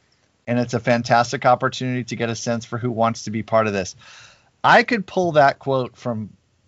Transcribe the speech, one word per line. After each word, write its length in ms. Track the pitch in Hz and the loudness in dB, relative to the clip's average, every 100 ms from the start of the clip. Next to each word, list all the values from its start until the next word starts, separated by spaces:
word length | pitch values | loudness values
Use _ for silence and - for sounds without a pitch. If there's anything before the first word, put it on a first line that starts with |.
| _ _ _ _ - | _ _ _ _ -4
and 140 | 120 | -2
it's 140 | 120 | -2
a 60 | 120 | -2
fantastic 640 | 123 117 117 120 117 131 131 | 0 0 2 2 2 0 2
opportunity 580 | 123 131 - 127 123 | 2 0 -4 -6 -6
to 120 | 113 113 | -6 -6
get 120 | 117 | -4
a 60 | 113 | -4
sense 300 | - 117 113 | -4 -6 -6
for 120 | 120 | -6
who 140 | 123 | -4
wants 320 | 110 113 117 | 0 -2 -2
to 80 | - | -8
be 100 | 110 | -8
part 260 | 107 113 110 | 0 2 2
of 60 | |
this." 220 | 101 90 - - - - _ _ _ 254 | 0 -4 -10 -20 -20 -20 _ _ _ 4
I 180 | 180 | 4
could 240 | 233 240 190 | 4 -2 -4
pull 240 | - 175 | -4 0
that 280 | 151 139 - | 4 4 2
quote 360 | - 131 123 - | -2 -2 -2 -8
from 360 | 123 113 101 _ _ _ | -8 -8 -8 _ _ _